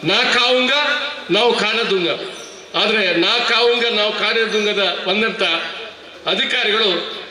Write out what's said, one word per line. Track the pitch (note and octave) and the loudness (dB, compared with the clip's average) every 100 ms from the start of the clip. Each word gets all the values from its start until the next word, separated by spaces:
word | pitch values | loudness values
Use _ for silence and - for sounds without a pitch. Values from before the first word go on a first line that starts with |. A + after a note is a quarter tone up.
"ನಾ | D3+ G#3 B3 | 2 2 4
ಕಾವುಂಗ | B3 A#3+ B3+ B3+ C#4+ D4 C#4 - - - | 2 4 4 4 2 2 -2 -4 -8 0
ನಾವು | G3+ A#3 | 2 4
ಕಾಣದುಂಗ". | - G#3 A3 A3+ G3 E3 C#3 - - - - - E3 | 2 0 0 0 0 0 -2 -6 -12 -16 -18 -8 -2
ಆದ್ರೆ | G#3 A3 F#3+ | 0 2 2
"ನಾ | E3+ F#3 A#3+ | 2 2 0
ಕಾವುಂಗ | A#3 A3+ A#3+ A#3+ A#3 | 2 4 4 4 0
ನಾವು | G#3+ G#3 | 0 0
ಕಾಣದುಂಗದ" | - G#3 A3+ G#3+ G#3+ G#3 G3+ F#3+ - F#3 | 0 0 0 0 0 0 0 0 -2 -2
ಬಂದಂತ | G3+ A3 F#3+ F#3 E3 - - - - - - - | 0 0 0 0 0 -4 -10 -12 -14 -20 -8 -4
ಅಧಿಕಾರಿಗಳು | F#3+ C#4 B3+ G#3+ G#3+ G#3+ E3+ - - - | -2 0 0 0 2 2 0 -4 -10 -12